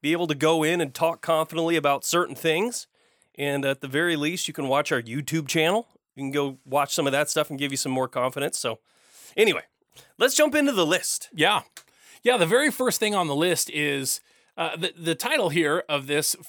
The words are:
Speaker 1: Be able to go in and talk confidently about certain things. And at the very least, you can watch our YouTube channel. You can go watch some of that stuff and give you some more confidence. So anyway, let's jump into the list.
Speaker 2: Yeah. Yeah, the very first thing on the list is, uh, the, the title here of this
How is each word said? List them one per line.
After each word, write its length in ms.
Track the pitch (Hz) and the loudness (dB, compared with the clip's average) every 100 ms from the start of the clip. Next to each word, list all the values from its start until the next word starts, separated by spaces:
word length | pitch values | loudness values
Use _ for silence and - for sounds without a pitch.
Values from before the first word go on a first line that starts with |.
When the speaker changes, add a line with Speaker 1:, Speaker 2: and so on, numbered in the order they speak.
Speaker 1:
Be 100 | 143 | 0
able 160 | 170 175 | 0 0
to 80 | 143 | 2
go 280 | 156 165 | 4 4
in 160 | 156 175 | 2 2
and 140 | 151 | -2
talk 280 | - 165 165 | 0 -2 -2
confidently 540 | - 165 160 160 165 170 | 0 0 0 -2 0 2
about 300 | 143 139 - | 2 0 0
certain 300 | 170 175 - | 0 0 -2
things. 520 | 165 156 226 240 - _ _ _ _ - | 0 0 0 -4 -12 _ _ _ _ -8
And 300 | 143 139 139 | -4 -2 -2
at 160 | 135 | -2
the 60 | 139 | -2
very 280 | 139 175 160 | -2 0 0
least, 320 | 147 175 - | -2 -4 -6
you 60 | |
can 140 | 156 139 | -6 0
watch 240 | 135 147 | 0 2
our 100 | 135 | -2
YouTube 460 | 117 123 143 160 143 | -2 -8 -4 -4 -2
channel. 400 | 165 160 202 233 _ _ - | 0 2 0 -4 _ _ -10
You 80 | |
can 80 | 135 | -4
go 280 | 143 143 131 - | -2 -2 -6 -4
watch 280 | 135 139 | -2 0
some 140 | - 143 | 0 0
of 40 | |
that 180 | 135 151 | 2 0
stuff 200 | - 151 | 0 -2
and 80 | 139 | -2
give 140 | 143 | -4
you 60 | 135 | -4
some 140 | 135 | -2
more 160 | 131 127 | -2 -2
confidence. 520 | 131 127 131 143 - | -2 -4 -2 -6 -4
So 200 | 123 110 _ _ _ - - - | -6 -6 _ _ _ -20 -14 2
anyway, 280 | 220 160 - _ _ - - _ | 2 2 -4 _ _ -20 -20 _
let's 180 | 240 - | 2 4
jump 180 | 302 | 4
into 180 | 302 285 | 4 2
the 140 | 226 160 | 2 2
list. 440 | 175 - - - | 2 0 -6 -8
Speaker 2:
Yeah. 280 | 180 160 214 - - - _ - - | 0 2 2 -2 -20 -20 _ -20 -4
Yeah, 140 | 233 247 | 2 4
the 80 | 170 | 4
very 240 | 233 294 | 4 2
first 300 | - 254 - | 2 0 0
thing 160 | 214 208 | 0 0
on 100 | 170 | 0
the 100 | 139 | 2
list 360 | 170 160 - | 2 0 -2
is, 500 | 151 147 139 131 - _ _ _ - | -2 -2 -2 -4 -6 _ _ _ -8
uh, 200 | 165 165 | -6 -4
the, 180 | 160 - | -6 -6
the 200 | 165 165 | -4 -2
title 340 | 240 302 190 | 0 0 2
here 340 | 151 151 160 - | 2 0 0 0
of 160 | 147 135 | -4 0
this 300 | 147 151 - | -2 -2 -4